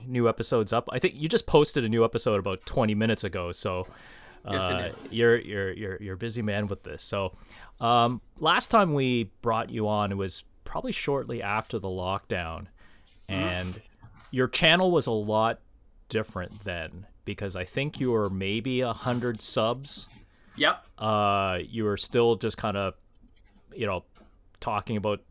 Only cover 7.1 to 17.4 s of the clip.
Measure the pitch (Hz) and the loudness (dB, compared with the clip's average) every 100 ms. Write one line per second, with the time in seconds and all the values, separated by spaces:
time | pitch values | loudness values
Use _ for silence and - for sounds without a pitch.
7.1 | 101 95 - - - - - 117 120 120 | -4 -4 -8 -20 -20 -20 -4 2 4 4
8.1 | 120 - - 156 185 - 226 190 147 131 | 2 -10 -4 2 2 4 4 4 2 2
9.1 | 123 110 - 117 113 - 117 107 104 101 | 2 -2 -4 -2 0 -2 -2 0 2 0
10.1 | 98 92 - - - - - 262 - - | 0 -4 -6 -12 -20 -10 -6 -4 -4 -2
11.1 | 139 120 120 98 107 - 110 95 92 90 | -2 -2 -4 -2 -2 -2 -4 -4 -4 -2
12.1 | 98 - 95 82 82 95 - - - - | -4 -2 -4 -4 -8 -12 -20 -20 -20 -20
13.1 | - - 95 92 90 92 98 - _ - | -20 -6 -4 -2 -2 -4 -8 -14 _ -20
14.1 | - - 127 127 - 165 175 185 170 131 | -20 -8 0 0 4 6 6 6 4 2
15.1 | 110 104 107 110 113 - - - - - | 0 0 2 2 0 -10 -20 -20 -20 -4
16.1 | 110 110 95 90 104 98 87 80 87 - | -4 -2 -6 -10 -10 -8 -8 -8 -12 -18
17.1 | - - 101 | -14 -10 -6